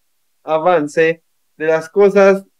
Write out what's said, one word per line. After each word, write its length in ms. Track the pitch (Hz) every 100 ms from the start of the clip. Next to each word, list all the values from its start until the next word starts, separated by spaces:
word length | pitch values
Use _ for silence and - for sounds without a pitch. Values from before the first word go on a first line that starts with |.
| _ _ _ _
avance 800 | - 156 165 175 147 165 160 165 _ _ _ _
de 80 | 156
las 220 | 160 160
cosas 560 | 196 202 196 196 196 196